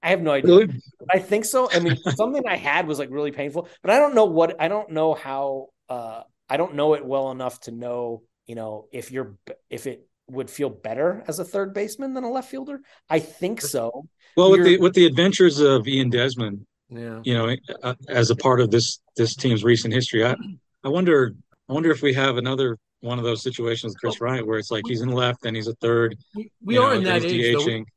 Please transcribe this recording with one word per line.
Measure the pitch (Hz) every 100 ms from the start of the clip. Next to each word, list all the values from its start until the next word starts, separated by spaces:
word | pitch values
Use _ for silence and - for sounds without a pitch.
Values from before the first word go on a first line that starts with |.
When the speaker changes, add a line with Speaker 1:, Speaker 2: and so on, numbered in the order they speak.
Speaker 1:
I | 170
have | 185
no | 160
idea. | 139 151 180
Speaker 2:
Really? | 214 123 - _ -
Speaker 1:
I | 185
think | 190 208 214
so. | 262 254
I | 175
mean, | 170 131 -
Speaker 2:
<laughs> | 139
Speaker 1:
something | 226 285 226
I | 185
had | 143 151 170
was, | 147
like, | 135
really | 135 147
painful, | 147 147 147 175 -
but | 175
I | 233
don't | 294 254
know | 214
what, | 160 165 180
I | 160
don't | 208 214
know | 156 160
how, | 151 135 135 139 135 131 _ _
uh, | 123 117 113 113 _ _
I | 139
don't | 175 143
know | 147
it | 151 135
well | 135 135
enough | 131 127 123
to | -
know, | 117 120 123 120 117 110 _ _
you | 117
know, | 110 107 -
if | 127 117
you're, | 131 120 - - - _
if | 120 139
it | 120 _ _ _
would | 131 123
feel | - 143
better | 95 107 117 160 202 -
as | 156
a | 175
third | 202 196
baseman | 196 214 - 269
than | 262
a | 247
left | 262 247
fielder. | 269 269 277 _ _ _
I | 160
think | - - 180 226
so. | 143 135 113 123 156 _ _ -
Speaker 2:
Well, | 185
with | 190
Speaker 1:
You're | 175
Speaker 2:
the, | 180
with | 175
the | 185 170
adventures | 131 180 196 180 143
of | 147 135 113
Ian | 135 131
Desmond, | 120 127 123 110 101 - _ _
Speaker 3:
Yeah. | 120 117 113
Speaker 2:
you | 113
know, | 117 113 127 - -
uh, | 127 123 -
as | 123 117
a | 117
part | 135 127
of | 117
this, | 113 113 - _ -
this | 113 -
team's | 131 113
recent | 110 117 117
history, | 117 123 113 117
I, | 135 - 185 _ _
I | 139
wonder, | 160 180 151 123 101 _ _ _
I |
wonder | 135 165
if | 151
we | 147
have | 131 135 123
another | 120 135 131 113 _ _
one | 117 123
of |
those | 120 110
situations | - 120 117 113 117
with | 95
Chris | 117 107
Bryant | 117 127 110
where | 110
it's | 104
like | 113 107
he's | 120
in | 123
left | 123 123 120 117
and | 113
he's | 107
a | 117
third, | 117 117 117 104 _ 208
Speaker 3:
We, | 220 _
we | 202 240
Speaker 2:
you |
Speaker 3:
are | 262
Speaker 2:
know, |
Speaker 3:
in | 240
Speaker 2:
and | 185
Speaker 3:
that | 175
Speaker 2:
he's | 170 117 117
Speaker 3:
age, |
though. | 143
We, | 147
Speaker 2:
D |
H | 113
ing. | 107